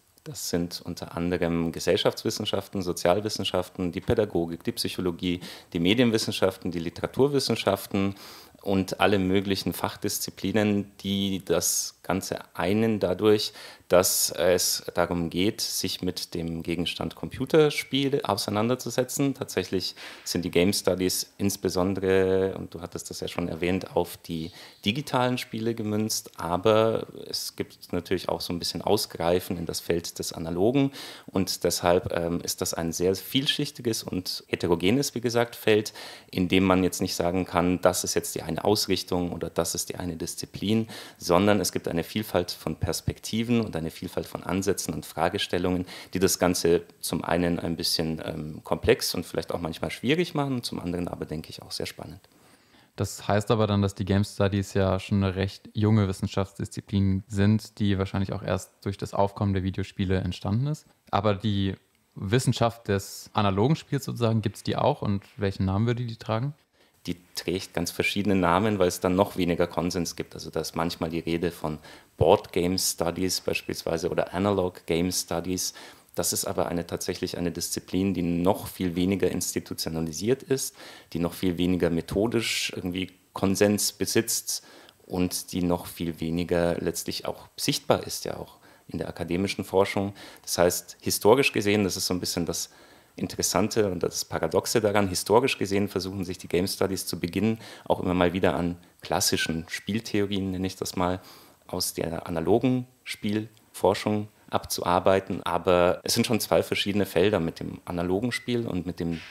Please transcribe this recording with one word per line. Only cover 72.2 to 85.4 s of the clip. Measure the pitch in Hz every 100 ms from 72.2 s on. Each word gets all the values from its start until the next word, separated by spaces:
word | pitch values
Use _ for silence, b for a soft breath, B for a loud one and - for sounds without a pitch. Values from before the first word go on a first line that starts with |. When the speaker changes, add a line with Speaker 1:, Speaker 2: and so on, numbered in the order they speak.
| 76 101 -
Speaker 1:
Game | 92 87 92
Studies | - - 85 85 92 -
beispielsweise | - - - - - 82 85
oder | 80 -
Analog | 90 101 98 90 - -
Game | 82 90
Studies. | - - 85 90 92 - B B B B -
Das | 85
ist | - -
aber | 92 -
eine, | 85 85
tatsächlich | 85 - 90 90 -
eine | 87
Disziplin, | 80 - - - 92 98
die | 90
noch | 85 85 87 - -
viel | - 92 85
weniger | 90 98 -
institutionalisiert | 92 - 87 - - - 80 82 78 104 135
ist, | - 135 - B B B -
die | 82
noch | 85
viel | - 92 85
weniger | 90 90 85
methodisch | 82 - 98 113 117 104 - -
irgendwie | - 92 90 90 - _
Konsens | - 98 95 104 104 -
besitzt | - 95 117 113 - - - B B B _ -
und | 90 90 -